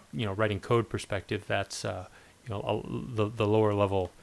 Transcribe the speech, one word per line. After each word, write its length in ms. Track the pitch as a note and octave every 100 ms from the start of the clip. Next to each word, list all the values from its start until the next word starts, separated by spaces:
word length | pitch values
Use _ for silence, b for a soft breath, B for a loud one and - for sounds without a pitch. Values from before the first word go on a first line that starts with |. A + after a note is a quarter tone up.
| -
you 140 | D3 G#2+
know, 80 |
writing 260 | F#2+ G#2+ G2
code 300 | - A#2 G#2+
perspective, 560 | G#2+ - G2+ - G#2 -
that's, 360 | G2+ G2 -
uh, 220 | G#2 F#2+ F#2 B B B
you 60 | B2+
know, 100 | G#2
a, 540 | - G#2+ - A#2+ - A2
the, 140 | G#2+
the 180 | A#2 G#2
lower 260 | A2 G#2+
level, 380 | G2+ G2+ G2 F2+ -